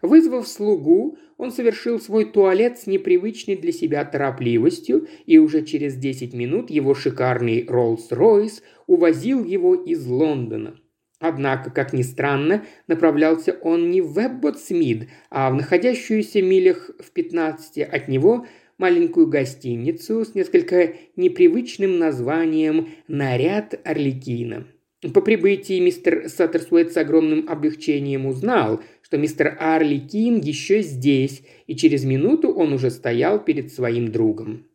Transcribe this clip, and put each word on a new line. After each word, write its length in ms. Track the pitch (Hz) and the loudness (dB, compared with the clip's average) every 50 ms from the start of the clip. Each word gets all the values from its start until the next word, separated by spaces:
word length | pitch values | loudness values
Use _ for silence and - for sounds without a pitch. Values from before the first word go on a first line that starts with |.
Вызвав 460 | - - 269 320 330 294 247 247 226 | 2 6 6 6 6 6 -2 -4 -6
слугу, 680 | - - - 208 208 208 165 139 147 170 196 240 302 - - _ _ _ _ | -8 -8 -4 0 0 0 0 4 4 4 4 4 -2 -8 -12 _ _ _ _
он 120 | - 262 | -10 -8
совершил 480 | - - 247 233 214 - - 233 233 214 | -6 0 0 0 0 0 -4 -4 -4 -4
свой 260 | - - 202 220 208 | -4 -2 0 0 0
туалет 540 | 214 - 202 196 190 185 185 226 240 240 - | 2 2 4 4 4 4 4 2 0 0 -6
с 60 | - | -6
непривычной 720 | 208 196 190 190 - 180 180 180 220 220 - - - 196 | -4 -4 -2 0 2 0 2 0 -2 -8 -8 -6 -6 -6
для 160 | 185 160 170 | -4 -2 -4
себя 320 | 160 - - 156 147 147 143 | -4 -2 -4 -2 -2 -2 -4
торопливостью, 1000 | 143 - 139 139 135 127 131 127 120 117 117 117 165 - - - - - - - - - - _ | -4 -4 -4 -2 -4 -4 -2 -2 0 2 4 4 2 2 0 -4 0 0 0 0 -2 -16 -20 _
и 120 | - 165 | 6 8
уже 260 | 160 156 156 151 156 147 | 8 8 6 2 -2 -2
через 320 | - - 143 143 143 131 | -2 -4 -4 -4 -4 -6
десять 380 | 127 127 135 127 131 127 120 127 | -4 -6 -6 -6 -6 -10 -12 -8
минут 360 | 120 120 123 156 214 240 - | -6 -4 -4 -4 -4 -4 -2
его 240 | 160 151 135 135 139 | -2 0 2 2 0
шикарный 720 | 131 - 139 127 - 127 127 127 123 120 117 113 120 117 | 0 0 -4 -2 0 0 0 0 0 0 0 0 0 -2
Роллс-Ройс 960 | - 123 123 120 117 113 110 - - 120 120 165 226 220 202 214 220 220 - _ _ _ _ _ | 0 0 0 2 2 0 -4 -4 -8 -2 2 4 6 6 4 2 0 -6 -14 _ _ _ _ _
увозил 560 | - 185 170 170 170 156 135 131 233 269 262 220 | 2 4 4 6 4 2 2 -2 -2 -2 -2 -2
его 300 | 170 185 196 175 180 185 | -2 -2 0 2 2 2
из 320 | 180 - - 170 160 135 | 2 0 -4 -6 -6 -4
Лондона. 720 | 123 123 131 156 156 147 131 120 110 110 110 110 110 - _ _ _ _ _ _ _ _ _ | -4 0 0 0 0 0 -2 -4 -6 -6 -8 -10 -12 -16 _ _ _ _ _ _ _ _ _
Однако, 500 | 160 165 160 135 139 139 131 131 - - | -4 -4 -4 -2 -2 -2 -2 -2 -6 -6
как 220 | - - 135 131 | -4 -4 -4 -2
ни 100 | - 131 | -2 -4
странно, 640 | 123 127 - - 135 143 143 135 143 156 190 214 208 - - _ _ | -4 -4 -4 -4 -2 -2 -2 0 0 0 0 0 -2 -8 -20 _ _
направлялся 680 | - 165 165 170 165 147 147 156 156 165 160 160 - 180 - | -4 0 2 2 2 4 4 4 2 2 2 0 -4 -4 -2
он 280 | - 170 165 170 170 170 | -2 0 0 0 0 2
не 120 | 175 190 | 0 0
в 160 | 180 151 143 | 0 0 -2
Эбботсмид, 920 | 185 226 254 - 254 240 294 - - - - - 170 160 131 113 110 120 - - - _ _ | -2 -4 -4 -4 -2 -4 -4 -4 -4 -8 -6 -2 0 0 0 0 -4 -6 -14 -18 -20 _ _
а 200 | - 135 135 131 | -4 -2 0 0
в 60 | 131 | 0
находящуюся 840 | 139 147 - 180 170 175 247 247 - - - 226 214 208 - - 208 | -2 0 0 0 2 2 2 -2 -2 -4 -2 -2 -2 -2 0 0 0
милях 500 | 190 185 190 190 185 185 175 175 - - - _ | 2 4 4 4 4 4 2 2 -4 -18 -20 _
в 120 | - - | -20 -10
пятнадцати 720 | _ 180 165 170 - 170 160 156 151 - - - _ 156 | _ -6 -6 -4 -2 -2 -2 -2 -4 -8 -14 -14 _ -8
от 260 | 143 - - 143 127 | -8 -4 -6 -8 -4
него 380 | 139 131 131 143 190 233 247 240 - - _ _ _ _ | -2 -2 2 4 4 2 2 -2 -12 -20 _ _ _ _
маленькую 500 | _ 185 185 175 170 170 165 170 175 160 | _ 0 2 2 4 2 2 4 2 2
гостиницу 960 | 147 143 147 131 127 - - - 123 120 117 120 147 165 165 - - 220 226 220 | 4 2 -2 -2 -2 -6 -12 -8 -8 -6 -4 -4 -4 -6 -6 -6 -4 -4 -4 -4
с 120 | 214 - | -4 -4
несколько 600 | 196 180 - - 180 170 - 180 180 175 160 - - - _ _ | -4 -4 2 2 2 2 4 2 2 2 2 0 -10 -20 _ _
непривычным 840 | - 180 180 - - 180 170 165 240 240 - - - 196 190 185 175 | 0 0 0 4 6 4 6 6 2 -4 -6 -6 -2 -2 0 0 2
названием 880 | 165 156 143 127 120 127 151 165 165 160 156 156 156 156 156 160 160 - - - _ | 0 0 -2 -2 -4 -2 0 0 0 0 0 0 0 2 0 0 -2 -4 -12 -20 _
"Наряд 720 | - - 143 139 135 127 120 131 165 196 214 208 - - - - | -8 -4 -2 -2 0 0 0 0 0 0 -2 -4 -6 -12 -12 -8
Арлекина". 840 | - 156 147 143 139 131 131 - 135 120 117 120 117 107 113 131 - _ _ _ _ _ _ - 165 131 | -6 -4 -2 -2 -2 -4 -6 -8 -8 -6 -6 -6 -8 -10 -12 -14 -18 _ _ _ _ _ _ -12 0 0
По 80 | 196 | 2
прибытии 580 | 185 - 220 202 165 202 202 190 196 - 190 185 | 2 4 0 4 4 2 2 2 -2 -4 -2 2
мистер 480 | 180 180 175 - - 175 151 - - | 2 0 0 0 0 0 0 0 -4
Саттерсуэйт 640 | 156 - - 180 165 165 165 165 - 170 170 165 165 | -8 -2 -2 -2 0 0 -2 -2 2 2 2 2 2
с 60 | - | 0
огромным 500 | 170 156 147 156 160 160 156 156 156 156 | -4 -2 2 2 2 2 2 0 -2 -2
облегчением 760 | 160 170 151 147 151 156 - - - 147 143 139 139 139 135 135 | -4 -6 -2 -2 -4 -4 -4 -4 -4 -2 -2 -2 -4 -4 -4 -4
узнал, 560 | 135 131 131 185 220 254 208 127 107 107 - - - _ _ | -4 -4 -4 -2 0 0 0 0 0 -2 -4 -6 -14 _ _
что 160 | _ _ - | _ _ -4
мистер 380 | 143 147 156 151 - 151 151 - | -2 -2 -2 -2 0 -2 -2 -2
Арлекин 840 | - 160 160 160 160 156 147 143 139 131 - - 208 220 240 233 214 | -2 -2 0 2 2 2 2 0 -2 -4 -6 -4 -2 0 2 0 0
еще 400 | 143 147 147 - - - 196 220 | 0 -4 -6 -6 0 0 0 0
здесь, 600 | 202 156 139 127 127 143 139 131 131 139 - - _ _ - _ _ | 0 -2 -6 -2 2 2 2 2 2 -2 -4 -10 _ _ -20 _ _
и 80 | - 160 | -12 -8
через 260 | 127 - 156 143 135 127 | 2 2 2 2 2 0
минуту 460 | 135 131 131 147 214 302 311 - - | -2 -2 0 0 -2 -2 0 -2 -2
он 240 | - - 170 151 143 | 0 0 0 0 0
уже 180 | 131 131 127 | -2 -2 -4
стоял 500 | 120 - - 123 120 117 135 170 208 214 | -4 -4 -6 -4 -2 0 0 0 0 -2
перед 300 | 208 - 151 147 127 127 | 0 -2 -2 -2 -4 -10
своим 400 | - - 123 117 117 120 120 113 | -8 -6 -4 -2 -2 -2 -4 -2
другом. 560 | 110 113 113 110 107 107 110 104 113 123 - _ _ | -2 0 0 0 0 -2 -8 -12 -12 -14 -14 _ _